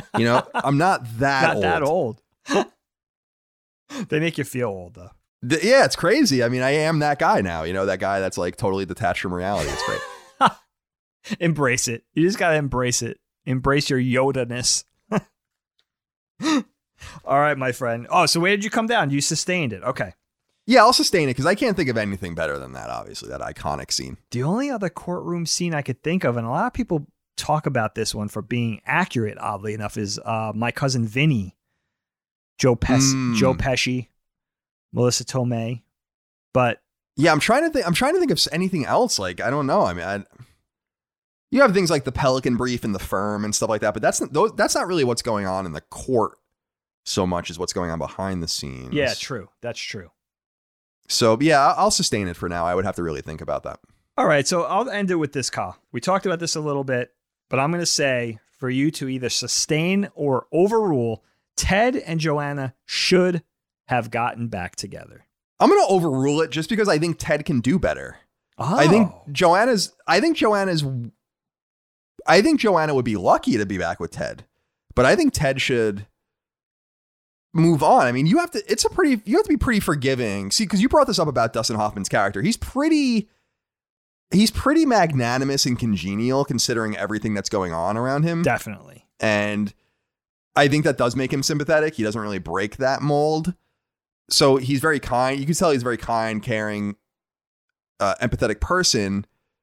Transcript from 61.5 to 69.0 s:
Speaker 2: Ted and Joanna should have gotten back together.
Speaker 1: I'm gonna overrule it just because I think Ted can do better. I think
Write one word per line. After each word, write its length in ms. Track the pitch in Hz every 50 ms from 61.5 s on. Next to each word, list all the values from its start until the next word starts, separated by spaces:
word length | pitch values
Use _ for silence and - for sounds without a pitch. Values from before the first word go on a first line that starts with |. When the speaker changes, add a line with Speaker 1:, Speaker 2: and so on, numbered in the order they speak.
| -
Speaker 2:
Ted 400 | - - - 180 196 226 254 262
and 240 | 269 - - 165 165
Joanna 520 | 151 165 143 147 147 143 143 143 135 127 - _ _
should 560 | - - - - - 180 180 180 180 175 165 - _ _ _ _ _ _ _ _ -
have 220 | 135 123 113 117
gotten 380 | 113 117 117 120 - 113 117 117
back 280 | 107 95 87 90 -
together. 500 | - - 98 - 80 - - - - _ _ _ _ _ _ _ -
Speaker 1:
I'm 80 | 180 254
gonna 180 | 392 415 - -
overrule 520 | 196 185 165 165 131 131 131 139 147 151
it 100 | 160 156
just 200 | - 156 160 -
because 180 | 233 208 220 202
I 100 | 175 151
think 180 | 160 175 160 -
Ted 260 | - - 156 147 151
can 160 | - 160 123
do 180 | 113 127 175 185
better. 380 | - 85 76 65 67 64 - - _ _ _ _ _ _ _
I 300 | - 110 120 185 262 151
think 240 | 156 185 220